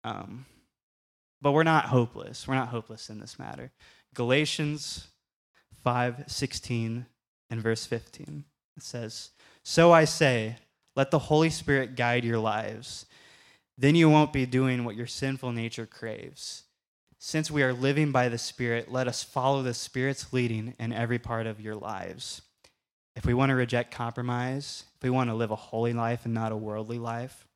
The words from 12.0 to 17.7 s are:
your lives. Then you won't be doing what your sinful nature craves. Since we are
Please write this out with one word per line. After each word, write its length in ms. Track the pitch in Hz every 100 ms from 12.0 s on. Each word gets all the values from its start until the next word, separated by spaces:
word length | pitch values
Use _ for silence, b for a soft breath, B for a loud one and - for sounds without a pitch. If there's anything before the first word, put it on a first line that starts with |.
| 120 123
your 160 | 117 117
lives. 680 | 110 107 107 110 123 - - b b b b b b -
Then 160 | 139
you 160 | 165 160
won't 220 | 151 151
be 140 | 139 127
doing 400 | 127 131 123 120
what 100 | 107
your 100 | 117
sinful 460 | - 135 135 127
nature 340 | 117 113 117 110
craves. 760 | - 113 107 - 143 - - _ _ _ _ _ _
Since 320 | - 156 156
we 100 | 151
are 120 | 131